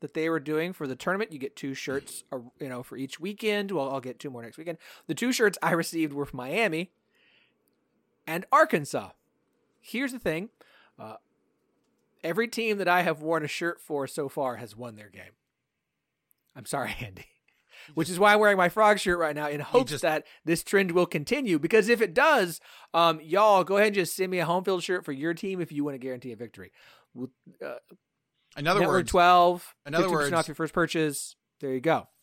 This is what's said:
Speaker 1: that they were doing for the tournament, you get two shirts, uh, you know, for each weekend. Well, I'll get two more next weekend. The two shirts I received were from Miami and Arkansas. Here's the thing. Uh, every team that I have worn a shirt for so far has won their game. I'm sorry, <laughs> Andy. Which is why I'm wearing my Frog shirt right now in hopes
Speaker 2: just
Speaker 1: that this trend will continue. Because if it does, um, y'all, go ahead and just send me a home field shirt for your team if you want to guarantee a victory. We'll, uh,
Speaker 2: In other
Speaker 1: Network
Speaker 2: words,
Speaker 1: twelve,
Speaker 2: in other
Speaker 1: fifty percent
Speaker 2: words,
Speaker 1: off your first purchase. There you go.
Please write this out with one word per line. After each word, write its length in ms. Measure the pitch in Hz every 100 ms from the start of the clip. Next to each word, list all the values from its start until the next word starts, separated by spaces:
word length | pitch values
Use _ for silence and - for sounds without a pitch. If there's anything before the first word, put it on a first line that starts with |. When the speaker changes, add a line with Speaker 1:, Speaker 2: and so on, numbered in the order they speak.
Speaker 1:
that 120 | 151
they 160 | - 160
were 120 | 160
doing 320 | 143 151 175
for 120 | 185 143
the 120 | 127
tournament, 340 | - 190 220
you 80 | 151
get 160 | 131 -
two 180 | 139
shirts, 520 | 135 - 139 135 - -
uh, 60 | 131 120 _
you 80 | 143
know, 160 | 123
for 140 | 123 117
each 200 | 135 -
weekend. 540 | 175 208 220 208 196
Well, 180 | 180 135
I'll 120 | 135
get 180 | 127 120
two 100 | 147
more 120 | 123
next 160 | 117 113
weekend. 200 | 160 165 - - -
The 80 | 156
two 160 | 240
shirts 260 | 247 214 175
I 80 | 165
received 400 | 165 165 165 156
were 140 | 143 143
from 100 | 127
Miami 560 | 127 180 220 160 180 _ _ _ _ _ _ _ _ _ _ _ _ _ -
and 180 | 165 -
Arkansas. 600 | 277 311 202 143 131 98 - _ _ _ _ _ _
Here's 320 | - 220 269
the 80 | 254
thing. 300 | 190 160 214 _ _ _ _ _
Uh, 160 | 110 110 _ _ _ _ _ _ _ _ _ _ 160
every 240 | 170 233
team 300 | 226 226 202
that 100 | 175
I 140 | 180
have 180 | 170 151
worn 240 | 156 160 147
a 20 |
shirt 320 | - 170 170
for 260 | - 147 135
so 220 | - 139
far 300 | - 131 117
has 180 | 117 104
won 220 | 120 107
their 120 | 104
game. 220 | 92 92 _ _ _ _ _ _ _ _ _ _ _ _ -
I'm 80 | 110
sorry, 280 | 139 113 101
<laughs> 40 |
Andy. 260 | 113 95 - _ _ _ _ - -
Which 160 | 156 156
is 80 | 180
why 160 | 208
I'm 60 | 208
wearing 180 | 214 196
my 120 | 175
Frog 280 | 214 214 202
shirt 220 | 196 175
right 160 | 160 147
now 120 | 151
in 120 | 147
hopes 320 | 147 240 262
Speaker 2:
just 100 | 147
Speaker 1:
that 240 | 170 156 - -
this 200 | 156 165
trend 280 | - 202 190
will 140 | 170 170
continue. 540 | 165 143 269 254 160
Because 280 | 156 220 208
if 140 | 233
it 140 | 214 165
does, 440 | 302 277 180 156 - - - 165
um, 240 | 170 160
y'all, 420 | 151 180 214 196
go 120 | 180 196
ahead 120 | -
and 80 | 202
just 200 | 160 -
send 160 | 185
me 80 | 185
a 60 | 156
home 180 | 175
field 180 | 185 185
shirt 240 | 170 180 160
for 60 |
your 240 | 135 160 165
team 260 | 196 185
if 100 | 165
you 120 | 147
want 100 | 147
to 60 | 135
guarantee 320 | 131 127 127
a 40 | 107
victory. 360 | 117 - 90 _ - - _
We'll, 160 | 123 131 - - -
uh, 120 | 143 123 - - _ _ _ _ _ -
Speaker 2:
In 80 | 147
other 140 | 196
Speaker 1:
Network 160 | 185 -
Speaker 2:
words, 160 | 117
Speaker 1:
twelve, 640 | 190 175 180 175 175 - _ 143
Speaker 2:
in 80 |
other 120 | 160 190
Speaker 1:
fifty 100 | 165
percent 160 | 143
Speaker 2:
words, 80 | 165
Speaker 1:
off 80 | 156
your 80 | 147
first 180 | 160
purchase. 640 | - 165 170 156 139 - - _ _
There 140 | 139
you 60 | 131
go. 260 | 147 143 - _